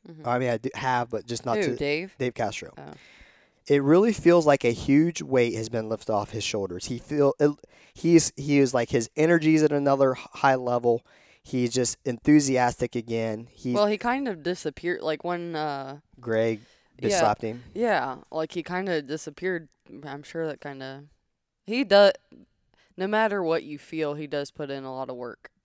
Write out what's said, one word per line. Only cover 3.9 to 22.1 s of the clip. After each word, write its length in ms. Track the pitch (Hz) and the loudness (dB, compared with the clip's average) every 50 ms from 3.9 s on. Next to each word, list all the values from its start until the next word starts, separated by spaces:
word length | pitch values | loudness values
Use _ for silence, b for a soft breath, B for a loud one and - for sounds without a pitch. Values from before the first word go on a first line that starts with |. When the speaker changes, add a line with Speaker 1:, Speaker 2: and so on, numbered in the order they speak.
| 160 185 208 233 | 6 6 6 4
Speaker 2:
feels 360 | 202 - - 170 170 175 156 | 2 2 4 6 6 6 6
like 180 | 151 143 - - | 4 4 4 2
a 60 | 120 | 0
huge 500 | 113 - - - 139 147 160 170 165 - | -2 0 0 4 4 4 4 2 -2 -6
weight 320 | 160 135 135 127 120 117 - | -6 -2 0 2 2 0 -2
has 160 | 110 110 110 | -4 -6 -6
been 180 | 120 113 110 | -6 -6 -6
lifted 240 | 110 110 107 - - | -6 -8 -8 -4 -4
off 200 | 107 104 104 - | -2 -2 -4 -4
his 120 | - 110 101 | -8 -8 -6
shoulders. 420 | - - 104 98 92 90 92 - | -6 -4 -4 -6 -6 -8 -10 -8
He 100 | - 123 | -8 -8
feel, 380 | 120 - - 151 147 143 139 - - | -10 -8 -4 2 4 4 4 4 4
it, 120 | 147 147 147 - b b b b b b b | 2 2 2 -2 b b b b b b b
he's, 400 | - - 165 170 160 156 - - | -2 4 6 6 6 6 4 0
he 220 | - 143 147 143 | -6 -2 2 4
is 160 | 139 139 123 131 | 4 4 4 2
like, 160 | 120 117 - | 0 0 0
his 180 | - 123 113 - _ | 0 -2 -2 -2 _
energy's 460 | 151 156 165 175 165 151 156 160 156 | 0 4 4 4 4 4 4 4 4
at 100 | 151 147 | 4 4
another 420 | 147 143 139 139 139 135 139 131 127 | 2 2 2 2 4 4 4 2 2
h-, 40 | - - - - | -2 -8 -16 -4
high 220 | - - 139 131 | 0 2 2 2
level. 480 | 127 127 123 120 120 120 120 117 120 b b b b b b b b b | 2 0 -2 -2 0 2 2 0 0 b b b b b b b b b
He's 280 | - - 127 123 117 | -6 -2 -2 -2 0
just 260 | 117 131 123 117 - - - | 0 0 -2 -2 -4 -4 -6
enthusiastic 880 | 135 117 113 - 151 151 151 143 135 131 127 123 123 120 - 127 120 - | -6 -6 0 4 6 6 6 6 4 2 2 2 0 0 -2 -4 -4 -4
again. 520 | 120 110 117 113 113 113 113 107 107 117 123 | -6 -6 -4 -4 -2 -2 -4 -4 -6 -10 -14
He 220 | _ - - 123 120 | _ -10 -6 -2 0
Speaker 1:
Well, 140 | 202 208 | 2 2
he 100 | 208 214 | 2 0
kind 300 | 208 - 240 254 277 285 | -2 -2 -4 -4 -2 -4
of 140 | 247 190 160 | -6 -8 -6
disappeared, 600 | 143 170 180 - - 156 - - - 175 180 - | -6 -6 -6 -6 -8 -10 -10 -6 -6 -6 -6 -4
like, 220 | - 156 151 147 - | -4 -4 -4 -4 -4
when, 320 | 175 175 175 175 170 165 | -6 -6 -6 -6 -8 -6
uh, 440 | 156 156 151 143 139 135 135 139 147 _ _ _ - | -6 -6 -6 -6 -8 -10 -12 -16 -18 _ _ _ -14
Speaker 2:
Greg 420 | 120 120 110 110 113 113 113 104 b b b b b b b - | -6 -2 0 0 0 0 -2 -4 b b b b b b b -6
just 120 | - 208 196 | -2 0 2
Speaker 1:
yeah. 60 | 180 | 2
Speaker 2:
slapped 220 | 165 107 107 - | 2 2 0 -2
him. 220 | - 110 117 123 123 - - | -4 -8 -10 -10 -14 -12 -6
Speaker 1:
Yeah, 440 | 202 240 233 196 147 123 135 127 - - _ | -4 -2 0 0 -2 -2 -4 -8 -12 -14 _
like, 200 | - 160 160 - - | -8 -8 -8 -6 -8
he 100 | 175 160 | -10 -8
kinda 380 | - 180 180 196 190 175 156 | -6 -6 -6 -4 -2 -4 -4
disappeared. 640 | 143 127 151 156 - 160 143 - 175 190 185 165 165 - _ _ _ _ - 135 147 | -4 -6 -8 -8 -8 -12 -12 -8 -6 -6 -6 -6 -8 -14 _ _ _ _ -20 -18 -14
I'm 200 | 143 135 143 147 | -14 -14 -14 -14
sure 240 | - - 165 165 | -12 -8 -6 -6
that 140 | 156 139 - | -6 -8 -10
kinda, 440 | - 147 139 135 135 135 135 143 147 147 _ _ _ _ _ _ _ _ _ _ _ | -12 -14 -14 -12 -12 -14 -14 -16 -18 _ _ _ _ _ _ _ _ _ _ _ _
he 180 | - 226 254 277 | -4 -4 -2 2
does, 300 | 185 196 202 202 196 | 6 8 8 8 8